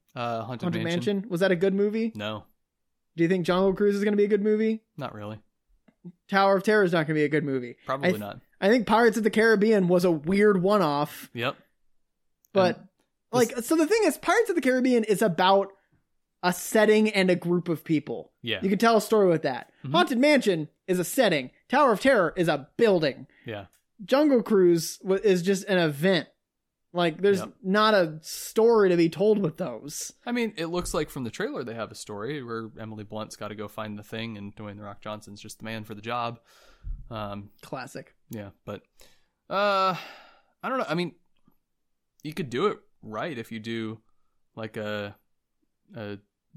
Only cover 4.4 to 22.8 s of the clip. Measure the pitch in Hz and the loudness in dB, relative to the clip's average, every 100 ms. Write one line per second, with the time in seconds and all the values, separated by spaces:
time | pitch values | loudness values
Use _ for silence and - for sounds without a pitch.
4.4 | 214 214 220 220 _ - 131 107 104 107 | 2 0 0 -2 _ -12 -12 -10 -12 -12
5.4 | _ _ _ _ _ _ 175 - - 196 | _ _ _ _ _ _ -20 -20 -2 2
6.4 | 196 196 190 214 185 170 156 156 147 151 | 4 4 4 4 4 2 0 0 2 0
7.4 | 139 131 123 117 - 135 165 175 101 - | -2 -4 -6 -12 -8 -4 -2 -2 -4 -14
8.4 | _ - 190 247 202 220 233 226 214 220 | _ -2 2 2 4 4 4 4 0 2
9.4 | 226 214 214 208 180 180 180 160 151 196 | 4 4 4 4 4 4 4 0 0 2
10.4 | 214 196 180 208 156 143 151 - - 123 | 4 4 4 2 2 0 -2 -6 -14 -6
11.4 | 123 - _ _ _ _ _ _ _ _ | -6 -6 _ _ _ _ _ _ _ _
12.4 | _ 196 180 - - _ _ _ _ 247 | _ 2 2 0 -10 _ _ _ _ 0
13.4 | 233 247 226 330 311 453 392 - - 403 | 0 0 0 2 2 4 2 0 0 2
14.4 | 453 349 254 254 254 240 214 190 220 165 | 2 0 0 2 4 2 2 2 2 2
15.4 | 185 196 190 - _ _ _ _ _ _ | 4 4 2 -6 _ _ _ _ _ _
16.4 | 180 175 - 220 214 214 214 202 185 175 | -4 -4 0 2 4 4 4 2 2 2
17.4 | 170 175 170 151 - 156 147 110 - _ | 0 -2 -2 -6 -2 -2 -2 -10 -12 _
18.4 | 120 104 190 196 233 220 208 220 190 160 | -6 -4 -2 2 4 2 2 2 4 2
19.4 | 147 123 - _ 131 320 359 240 294 285 | 0 -6 -12 _ -2 0 2 2 4 4
20.4 | 214 170 151 _ - 180 170 - 220 151 | 2 -2 -4 _ -4 -4 -2 0 2 2
21.4 | 127 _ - 262 285 196 269 247 165 - | -4 _ -4 2 2 4 4 4 2 0
22.4 | 170 147 135 - | 0 -2 -4 0